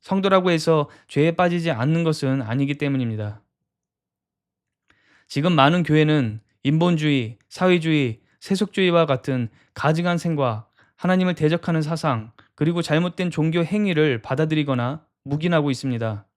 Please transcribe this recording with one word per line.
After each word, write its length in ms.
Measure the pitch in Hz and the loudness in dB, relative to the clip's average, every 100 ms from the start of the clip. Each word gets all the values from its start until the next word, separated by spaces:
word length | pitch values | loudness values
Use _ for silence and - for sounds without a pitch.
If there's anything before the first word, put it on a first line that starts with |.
성도라고 500 | - 196 196 190 180 | -4 -2 2 2 2
해서 380 | 165 160 156 147 - _ | 0 2 0 0 -8 _
죄에 260 | - 156 | 0 0
빠지지 380 | 165 180 175 165 | 2 0 0 -2
않는 320 | 120 131 160 | -2 0 0
것은 400 | 165 151 135 135 | 0 -2 -2 -2
아니기 340 | 110 123 139 143 | -4 -4 -2 -2
때문입니다. 640 | 143 135 120 107 104 107 _ _ _ _ _ _ _ _ _ _ _ _ _ _ _ _ _ _ _ | -2 -2 -2 -4 -8 -10 _ _ _ _ _ _ _ _ _ _ _ _ _ _ _ _ _ _ _
지금 240 | - 160 | -2 2
많은 300 | 139 139 175 | 4 4 4
교회는 560 | 151 156 151 151 120 107 _ _ | 2 4 4 2 0 -6 _ _
인본주의, 760 | 135 156 175 165 151 139 110 117 _ | -2 2 2 2 0 0 -2 -10 _
사회주의, 720 | - 185 180 160 156 131 110 _ _ | -2 2 2 2 0 0 -4 _ _
세속주의와 640 | - 190 202 - 185 170 156 | -6 -2 -2 0 2 2 2
같은 420 | 131 - 131 117 _ _ | 0 -2 -4 -4 _ _
가증한 460 | - 147 160 175 175 | -4 0 0 0 -2
생각, 540 | 170 151 131 110 - _ _ _ | -2 -2 -2 -4 -10 _ _ _
하나님을 400 | 180 185 185 170 | -2 0 0 0
대적하는 440 | 156 170 - 165 | 0 0 0 -2
사상, 520 | 151 165 156 120 110 _ _ _ | -2 -2 -2 -2 -6 _ _ _
그리고 260 | 151 175 | -2 -2
잘못된 480 | 160 151 175 - 180 | 0 0 0 -4 -6
종교 340 | 156 160 165 | -2 0 0
행위를 560 | 165 208 208 156 156 120 | 0 0 0 2 2 0
받아들이거나 840 | - 135 156 156 143 127 120 160 _ _ | -4 -2 0 0 0 -2 -2 -6 _ _
묵인하고 480 | 135 147 170 170 147 | -6 -4 0 0 0
있습니다. 560 | 127 135 117 113 104 - | -2 -4 -4 -4 -6 -12